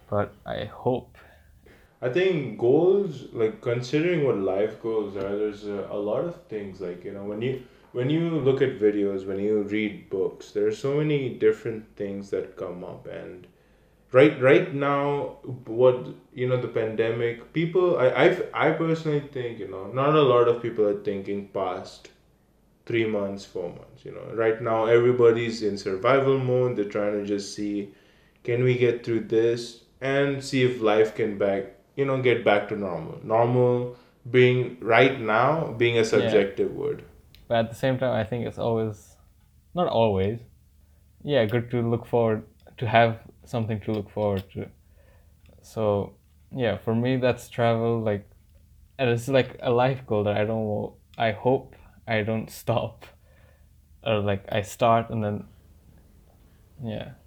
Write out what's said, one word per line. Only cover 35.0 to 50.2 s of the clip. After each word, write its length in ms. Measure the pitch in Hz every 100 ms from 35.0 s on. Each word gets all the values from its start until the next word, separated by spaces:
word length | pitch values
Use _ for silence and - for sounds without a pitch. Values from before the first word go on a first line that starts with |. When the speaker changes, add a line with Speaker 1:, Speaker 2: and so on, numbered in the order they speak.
| 135 131
Speaker 2:
now, 540 | 110 110 131 160 151 117
being 180 | 117 117
a 40 |
Speaker 1:
Yeah. 120 | 110 110
Speaker 2:
subjective 580 | 113 107 98 - 95 -
word. 280 | 90 - - - - - -
Speaker 1:
But 100 | 117 117
at 40 |
the 60 | 117
same 240 | 135 127
time, 140 | 131
I 100 | 113
think 240 | 107 120 113
it's 100 | 107
always, 580 | 117 113 110 104 - - _ _ _ _ _ 175
not 120 | 175
always, 520 | 113 113 95 98 117 - _ _ _ _ _ _ _
yeah, 240 | - 139 110
good 240 | 120 120
to 100 | 123 117
look 180 | 117 117
forward, 380 | 123 113 110 - _ - -
to 100 | 117
have 320 | 117 117 110 - -
something 360 | - 123 110 107
to 100 | 104
look 180 | 107 101
forward 340 | - 104 98 95
to. 140 | - 101 - _ _ _ _ _ _ - -
So, 520 | - - 107 101 - - _ _ _ 135
yeah, 220 | 117 95
for 180 | - 113
me, 220 | 123 131
that's 300 | 123 120 -
travel, 500 | - 117 117 113 117
like, 260 | 110 101 - - _ _ _ _ _ -
and 120 | 131
it's, 180 | 120 120
like, 300 | 135 123 -
a 80 | 135
life 360 | 120 123 131 -
goal 160 | 107